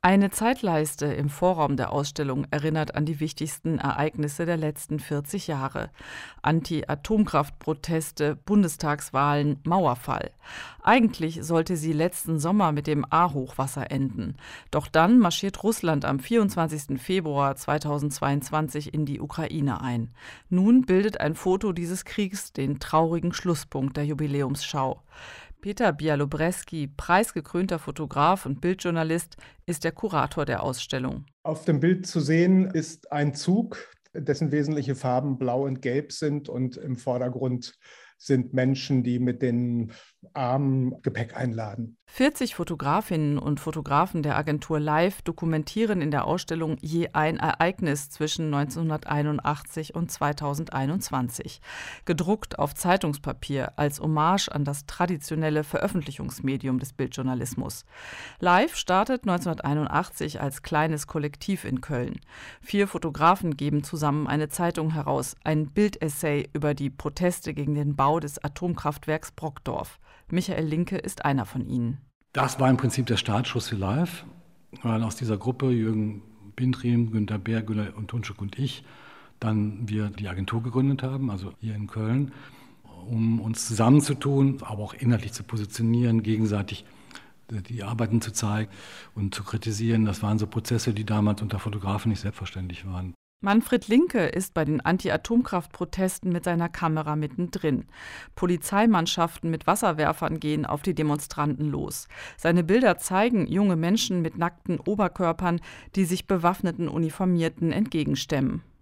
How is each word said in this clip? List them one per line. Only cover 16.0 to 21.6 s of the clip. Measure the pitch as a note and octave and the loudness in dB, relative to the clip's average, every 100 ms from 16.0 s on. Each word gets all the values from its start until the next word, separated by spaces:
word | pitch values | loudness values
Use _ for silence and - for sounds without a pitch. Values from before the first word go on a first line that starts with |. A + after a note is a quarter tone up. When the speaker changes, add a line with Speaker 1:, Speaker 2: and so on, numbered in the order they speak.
Speaker 1:
am | B2+ C#3 | 2 -2
vierundzwanzigsten | - A#3 G3+ G3+ D#3+ D3+ C#3+ C3+ | 2 2 4 2 0 -2 -4 -6
Februar | - F#3 D#3+ C#3+ C#3 C3+ | 0 0 0 2 2 0
zweitausendzweiundzwanzig | - D3+ D3+ D3 D3 C#3+ C#3 C#3+ - D#3 D#3 D3+ D3+ | -2 -2 0 -2 -2 -2 0 0 0 -2 0 -4 -6
in | D3+ D3 | -4 -2
die | C#3+ | -4
Ukraine | D3 - D#3+ D#3 C#3+ G#2 | -6 -4 -4 0 0 0
ein. | C3 A#2+ A2+ - - - - | -2 -2 -4 -10 -20 -20 -2
Nun | F3+ G3 B3+ | 4 8 6
bildet | B3+ F#3 G#3 G3+ | 6 4 4 0
ein | D3 | -2
Foto | D3+ - F#3 | 0 2 2